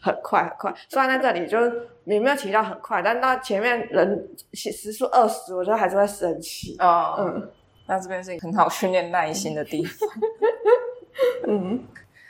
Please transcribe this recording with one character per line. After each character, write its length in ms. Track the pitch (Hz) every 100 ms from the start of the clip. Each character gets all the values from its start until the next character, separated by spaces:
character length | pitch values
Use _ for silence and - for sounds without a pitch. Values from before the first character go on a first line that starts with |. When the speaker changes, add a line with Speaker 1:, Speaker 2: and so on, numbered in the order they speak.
Speaker 1:
很 160 | 190 -
快 180 | - 196
很 100 | 175 -
快， 160 | 202 - -
虽 100 | 269
然 120 | 262
在 80 | 262
这 200 | 262 175
里 80 | 170
就 140 | 220 240 233 - - -
也 120 | 208
没 80 | 240
有 60 | 277
骑 160 | 196
到 100 | 214
很 160 | 202 -
快， 220 | - 202
但 180 | 190 240
到 160 | 262 254
前 220 | - 196
面 240 | 233 240 -
人 400 | - 185 208 - - -
时 400 | - - 427 -
速 100 | - 254
二 200 | 254 220
十， 260 | - -
我 80 | 185
觉 80 | 180
得 80 | 220
还 120 | 190
是 80 | 196
会 100 | 202
生 320 | 202 180 160
气。 380 | - - - -
Speaker 2:
哦。 360 | 185 170 160 160
Speaker 1:
嗯。 320 | 185 165 196 - _ _ -
Speaker 2:
那 140 | 190
这 80 | 185
边 160 | 185
是 100 | 185
一 60 | 175
个 80 | 165
很 80 | 196
好 140 | 202
训 240 | - 190
练 180 | 185 170
耐 220 | 175 156
心 200 | 180 170
的 80 | 151 143
地 180 | 156
方。 260 | 339 - 427 220 440 453 440 -
Speaker 1:
<laughs> 800 | 440 494 - - - - 494 494 -
嗯。 340 | 208 180 247 - - - _ -